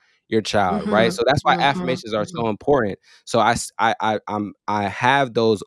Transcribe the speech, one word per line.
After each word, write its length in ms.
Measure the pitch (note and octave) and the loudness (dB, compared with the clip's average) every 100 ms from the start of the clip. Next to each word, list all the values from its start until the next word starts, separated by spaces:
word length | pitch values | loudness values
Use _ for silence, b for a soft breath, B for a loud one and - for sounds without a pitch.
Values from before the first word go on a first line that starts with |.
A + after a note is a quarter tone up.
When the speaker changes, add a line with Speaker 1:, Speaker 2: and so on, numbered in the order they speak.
| _ _ - | _ _ -4
Speaker 1:
your 120 | A2 | -2
child, 440 | G2 G#2+ F#2+ G2+ G2 | 0 0 2 0 0
right? 200 | G#2 A2+ | 2 2
Speaker 2:
Mm-hmm. 80 | F#2+ | 2
Speaker 1:
So 60 | A#2+ | 0
that's 180 | - | 2
why 100 | D3 | 2
Speaker 2:
Mm-hmm. 140 | C3+ C#3 | 2 2
Speaker 1:
affirmations 460 | F3+ F3 B2+ A2+ | 0 -2 -4 -4
are 100 | G#2+ | -4
so 160 | G2+ F#2 | -4 -4
Speaker 2:
Mm-hmm. 80 | A#2 | -4
Speaker 1:
important. 500 | G#2 - C#3+ G#2+ F#2 b b - | -2 0 2 0 -4 b b -2
So 140 | A#2+ | 2
I 120 | A2 | 2
s-, 200 | A#2 - - | 0 -4 -2
I, 160 | G#3 - | 0 0
I, 200 | G#2+ G#2+ - | -2 -2 -4
I'm, 260 | G2+ G#2 - - | -6 -6 -8 -4
I 180 | G#2 | -2
have 500 | G2+ G2 B2 C#3 C3 | -2 -2 2 2 2
those 280 | A2 A2 G#2 | 0 0 0